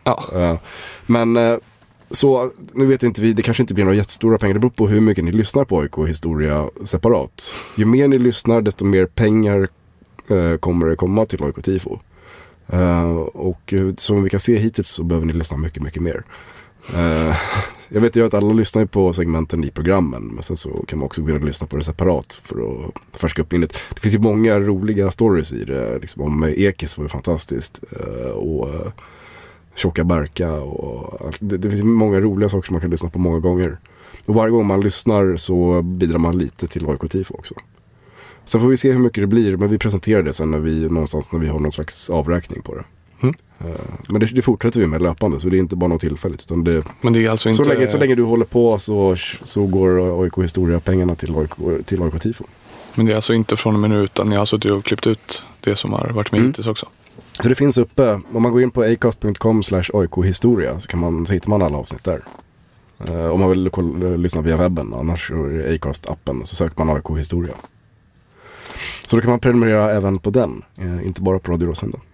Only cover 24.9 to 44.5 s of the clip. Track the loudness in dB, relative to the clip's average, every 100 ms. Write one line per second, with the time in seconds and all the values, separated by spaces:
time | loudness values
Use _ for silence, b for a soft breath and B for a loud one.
24.9 | 0 0 2 2 2 0 -6 -6 -4 -4
25.9 | -6 -8 -6 -2 0 0 2 0 0 -6
26.9 | -8 -8 -6 -4 -4 -4 -8 -8 -14 -16
27.9 | -12 -10 -8 -8 -6 -4 -4 -4 -6 -10
28.9 | -12 B B B B B B B -4 -2
29.9 | 0 0 0 -2 -4 -4 -4 -8 -10 -10
30.9 | -10 -12 -12 -12 -8 -6 -2 -2 0 2
31.9 | 4 4 4 2 2 0 0 -2 -2 -2
32.9 | -2 -4 -2 0 2 2 2 0 -4 B
33.9 | B B B 0 2 4 4 4 2 0
34.9 | 0 2 2 2 0 0 2 2 2 0
35.9 | 0 0 2 2 0 -2 -6 -8 -4 -4
36.9 | -4 -4 -4 -6 -10 -16 -18 -20 _ _
37.9 | B B B B B -4 2 4 4 4
38.9 | 4 2 2 2 4 4 2 2 0 0
39.9 | 0 2 2 2 -2 0 0 0 0 0
40.9 | 0 -2 -4 -4 -2 -2 -2 -2 -4 -8
41.9 | -8 -4 -2 0 -2 -4 -12 -12 -12 -14
42.9 | _ _ -4 -4 -4 _ -14 -10 -10 -12
43.9 | -14 -4 -2 0 2 0